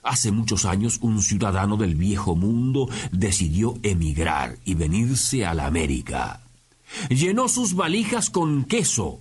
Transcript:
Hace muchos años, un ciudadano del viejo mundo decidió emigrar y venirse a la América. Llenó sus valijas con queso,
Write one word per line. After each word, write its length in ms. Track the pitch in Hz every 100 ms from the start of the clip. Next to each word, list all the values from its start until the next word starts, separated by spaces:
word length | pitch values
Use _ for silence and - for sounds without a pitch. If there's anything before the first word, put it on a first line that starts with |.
Hace 300 | 131 135 110
muchos 320 | 104 117 104
años, 340 | 98 95 113 -
un 200 | 117 110
ciudadano 540 | 95 101 107 92 101 107
del 200 | 101 78
viejo 400 | 92 98 98 82
mundo 520 | 98 117 127 135 127 - -
decidió 640 | 90 104 95 87 82 117 120
emigrar 760 | 107 90 80 73 80 76 62 58
y 120 | - 82
venirse 720 | 78 92 120 131 - 135 90
a 80 |
la 140 | - -
América. 760 | 82 73 65 - 65 60 - - _ _ _ - - 165
Llenó 400 | 123 175 214 254
sus 260 | 247 226 180
valijas 540 | 165 202 214 240 -
con 340 | 185 165 143
queso, 560 | 131 233 185 - 82 67